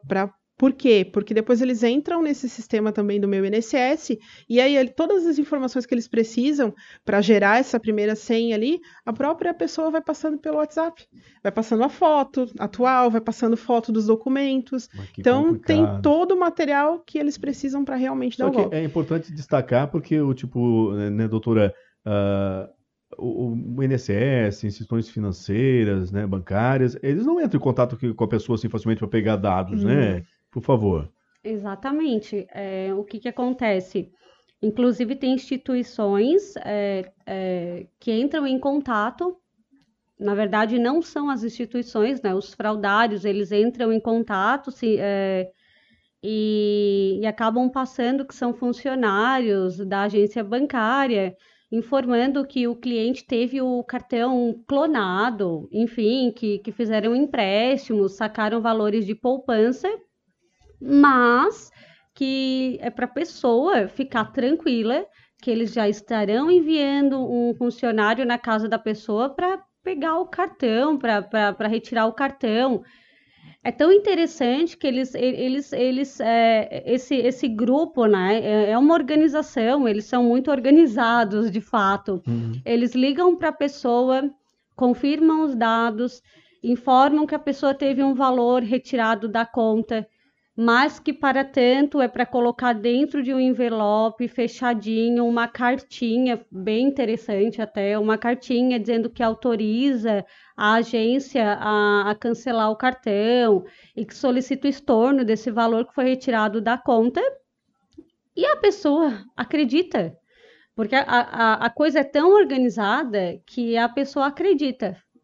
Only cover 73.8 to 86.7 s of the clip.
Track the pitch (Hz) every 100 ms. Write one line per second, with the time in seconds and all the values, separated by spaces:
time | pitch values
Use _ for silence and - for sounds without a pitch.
73.8 | 311 392 415 359 330 - 240 269 339 -
74.8 | 285 247 254 254 247 - 254 269 277 277
75.8 | 254 262 269 - 226 233 226 226 214 -
76.8 | - 254 254 269 240 254 277 214 226 269
77.8 | 320 262 220 196 185 220 208 214 208 226
78.8 | 285 330 277 302 311 302 302 - 226 285
79.8 | 247 208 208 247 240 247 262 277 247 302
80.8 | 320 214 226 240 220 208 220 196 - -
81.8 | 196 202 202 185 - 117 117 120 - 233
82.8 | 240 254 262 277 359 349 330 311 285 285
83.8 | 247 240 254 262 277 - _ _ _ -
84.8 | 247 247 277 302 320 311 311 247 226 226
85.8 | 233 214 247 - _ _ _ _ 233